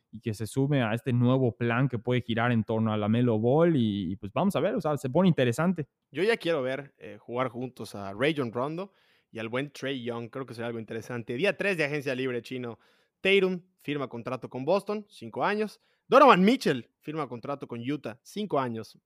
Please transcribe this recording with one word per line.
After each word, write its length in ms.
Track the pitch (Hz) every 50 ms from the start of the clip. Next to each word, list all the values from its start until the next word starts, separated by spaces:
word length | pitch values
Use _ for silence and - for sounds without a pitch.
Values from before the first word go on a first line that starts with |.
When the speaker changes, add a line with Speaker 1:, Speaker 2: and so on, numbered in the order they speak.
| _ _
Speaker 1:
y 100 | - 107
que 120 | - 117 104
se 140 | - 110
sume 340 | - - 135 139 139 147 135
a 120 | 120 107 110
este 180 | 117 - 139 120
nuevo 420 | 123 120 120 131 135 131 120 110
plan 320 | - 120 117 117 120 139
que 120 | 135 - 107
puede 220 | - 123 123 120
girar 300 | - - 113 117 117 123
en 120 | 120 113 104
torno 280 | - 113 110 113 110
a 60 | 107
LaMelo 400 | 107 104 104 110 123 123 120 110
Ball 380 | 107 110 120 135 156 170 175 165
y, 360 | 131 117 110 98 101 95 82
y, 40 | 98
pues, 160 | - - 98 -
vamos 220 | 127 175 202 -
a 40 | 131
ver, 140 | 151 202 226
o 80 | 226
sea, 160 | - 151 151
se 120 | 139 - 131
pone 180 | 127 160 190
interesante. 600 | 185 151 - 131 123 117 - 160 185 185 165 143 - _ _ _ _
Speaker 2:
Yo 120 | 139 147 185
ya 140 | 220 233
quiero 260 | 220 - 165 165 143 127
ver, 320 | 127 135 139 139 135 _
eh, 200 | _ - - 104 104
jugar 300 | _ - 117 123 131 127
juntos 440 | 117 117 127 127 - - 113 - -
a 200 | 104 98 98 98
Rajon 380 | 104 131 156 165 143 131 117
Rondo 400 | 104 120 127 151 160 170 196 202 _ _ _ _ _ _ _ _
y 60 | -
al 120 | 110 110 113
buen 220 | 117 127 143 143
Trae 300 | - - 131 135 139 131
Young. 280 | 117 120 117 117 120 113
Creo 160 | - 131 135
que 80 | 120 117
será 100 | 117 113
algo 140 | 120 113 113
interesante. 560 | 110 - 117 113 107 - 123 120 113 - 120
Día 200 | 127 190 202 180
tres 220 | - 185 202 196
de 80 | 160 151
agencia 300 | 139 147 151 131 139 131
libre, 260 | 123 131 131 120 120
Chino. 380 | 110 - 131 127 123 120 110 - _ _ _ _ _ _ _ _
Tatum 400 | - 190 196 196 185 185 185 175 - _ _ _ _
firma 240 | 139 147 147 135
contrato 420 | 120 120 117 107 123 127 123 - 117
con 160 | - 127 131
Boston, 400 | 147 185 202 196 - 208 214 208
cinco 380 | _ - - 113 113 - 123 143
años. 340 | 185 208 214 214 202 - - _ _ _ _ _
Donovan 360 | - 226 269 294 262 208 175 185
Mitchell 460 | 208 262 254 - 185 139 120 113 _ _ _
firma 260 | _ 151 151 160 143
contrato 400 | 117 127 117 107 131 143 135 139
con 120 | 117 120 120
Utah, 400 | 117 131 147 139 - 117 - - _
cinco 360 | - - 202 214 180 160 143
años. 380 | 131 123 113 110 104 - - _ _